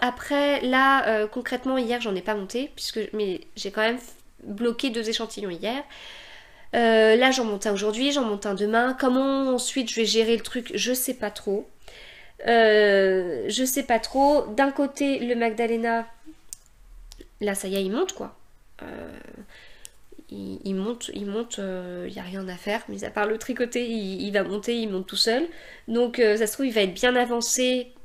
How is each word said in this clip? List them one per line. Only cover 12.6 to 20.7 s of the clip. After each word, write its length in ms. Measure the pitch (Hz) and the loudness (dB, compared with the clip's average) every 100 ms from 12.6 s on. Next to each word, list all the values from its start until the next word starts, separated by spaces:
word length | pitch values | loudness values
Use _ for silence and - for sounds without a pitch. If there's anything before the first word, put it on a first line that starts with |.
| 220 214 208 196 190 185 180 135 107 | 8 8 6 6 6 4 0 -2 -2
je 180 | 220 254 | 0 0
sais 180 | 285 | 0
pas 160 | 262 226 | 2 0
trop. 460 | - 269 277 294 - | 2 4 6 4 2
D'un 240 | 214 277 | 2 2
côté, 480 | 269 277 - 277 277 | 2 0 0 0 0
le 160 | 240 240 | 0 0
Magdalena, 720 | 233 220 233 233 233 226 226 - - - - - _ - - - - - - - | 0 0 0 0 0 -2 -4 -12 -20 -20 -18 -18 _ -20 -20 -20 -20 -20 -20 -6
là, 140 | 208 196 | -4 -4
ça 120 | 190 | -4
y 80 | 196 | -2
est, 80 | |
il 80 | 190 | -2
monte, 220 | 233 370 | -2 -4
quoi. 220 | - - - - - - - | -6 -12 -16 -20 -20 -20 -18
Euh, 280 | 82 - 80 - - - 196 - - - - - - - - | -16 -14 -14 -16 -18 -18 -20 -20 -20 -20 -20 -20 -20 -20 -16
il, 300 | 202 196 190 | -12 -10 -8
il 120 | 196 | -4